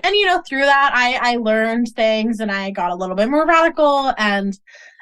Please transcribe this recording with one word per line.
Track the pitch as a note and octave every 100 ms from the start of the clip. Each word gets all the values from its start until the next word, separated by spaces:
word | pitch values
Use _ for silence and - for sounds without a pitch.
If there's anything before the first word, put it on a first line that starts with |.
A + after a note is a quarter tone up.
and, | F4+ G4+
you | G4
know, | F4+
through | - C4+ C#4
that, | C#4 C#4 B3
I, | B3 B3+ B3
I | A#3+
learned | G#3+ A3 A3+ A#3 A3+ -
things | A3 A3 A3+ G#3
and | G#3+
I | G3 G3
got | G3 F3+
a | F3+
little | F#3 F#3+
bit | A3+
more | D4 D#4+
radical. | E4 E4 E4 D4 C#4 C4+ -
And | G#3+ G3+ G3 F#3+ _ - - -